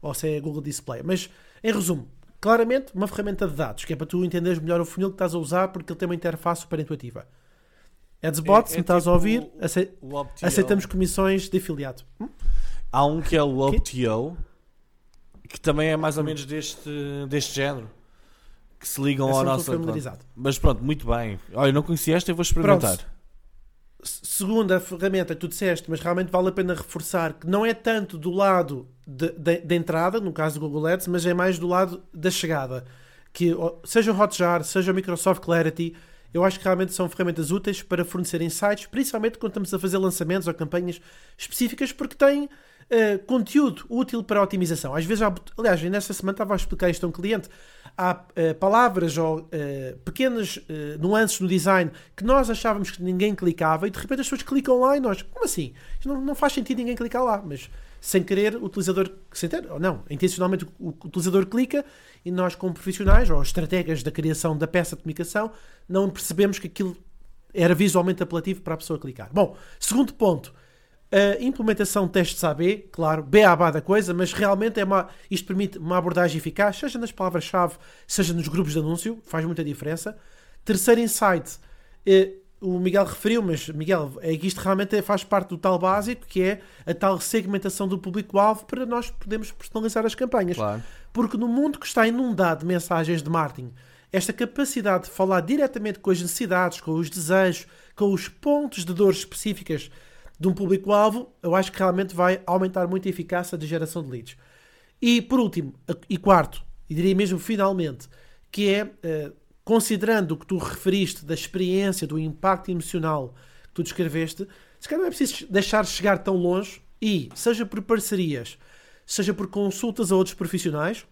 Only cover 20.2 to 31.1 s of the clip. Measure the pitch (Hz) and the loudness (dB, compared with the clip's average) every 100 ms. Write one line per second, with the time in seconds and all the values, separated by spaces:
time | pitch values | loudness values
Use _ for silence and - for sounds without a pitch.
20.2 | - - 135 139 147 117 123 151 117 117 | -20 -6 -2 4 4 4 0 -2 0 -2
21.2 | 117 98 - 95 139 139 151 165 - 165 | -2 -8 -10 2 4 4 2 -2 2 0
22.2 | 175 170 170 - 170 190 117 90 - - | 0 -2 0 2 6 6 6 -2 -6 -16
23.2 | - - - - - _ - - - - | -18 -20 -20 -20 -20 _ -20 -18 -14 -12
24.2 | - - 190 220 208 185 185 180 196 190 | -6 -4 0 2 4 2 0 -4 0 0
25.2 | 175 165 175 - 196 165 160 160 160 175 | -2 -4 -6 -2 -2 -2 -2 -6 -2 -2
26.2 | 185 185 185 185 180 170 - 175 156 185 | 0 2 2 0 -2 -2 -6 -10 -4 -2
27.2 | 160 - 165 196 220 226 226 226 196 170 | -2 -4 -2 0 2 0 0 -2 -2 -6
28.2 | 156 180 196 185 151 139 - - - 131 | -4 2 4 4 0 -4 -12 -20 -18 -4
29.2 | 165 175 156 170 156 170 165 160 175 220 | -4 -2 0 0 2 0 0 0 0 0
30.2 | 196 160 156 151 156 147 156 180 180 | -4 -2 -2 -2 -4 -2 0 0 0